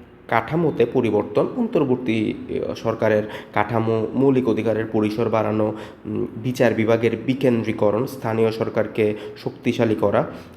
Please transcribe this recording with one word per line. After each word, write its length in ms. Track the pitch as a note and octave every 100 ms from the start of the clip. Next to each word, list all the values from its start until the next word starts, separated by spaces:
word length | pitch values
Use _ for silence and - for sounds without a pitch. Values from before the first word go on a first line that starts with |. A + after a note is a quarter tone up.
| - - -
কাঠামোতে 580 | A#2 - D#3+ D#3+ - A#2
পরিবর্তন, 600 | C3 A2+ G#2 - - E3+ B3+
অন্তর্বর্তী, 800 | A3+ F3 C3+ B2 B2 A2+ G#2
আহ, 400 | G2 - - -
সরকারের 480 | G#2+ A2+ A2+ A2 G#2+ G#2+ - -
কাঠামো, 520 | G#2+ G#2 A2+ A2 A2+ A2
মৌলিক 340 | A#2+ C#3 B2+ A2+
অধিকারের 360 | G#2+ A2 G#2+ A2
পরিসর 360 | A2 G#2+ A2 A2
বাড়ানো, 440 | A2 G#2+ G#2+ G#2+ G#2+ - -
উম, 220 | - G#2+ G#2 A2+
বিচার 380 | A#2+ B2 A#2
বিভাগের 420 | G#2+ G#2+ A2+ A2+ A2
বিকেন্দ্রীকরণ, 920 | B2+ C3 C3 A#2 A2 G#2+ G#2 G#2 C3+
স্থানীয় 460 | - A#2 A2 A2+
সরকারকে 640 | G#2+ A2 A2+ G#2 - G#2+ G#2 - -
শক্তিশালী 500 | B2+ - B2 A#2 A2+
করা, 300 | G#2+ G#2 G#2+ D#3+ - -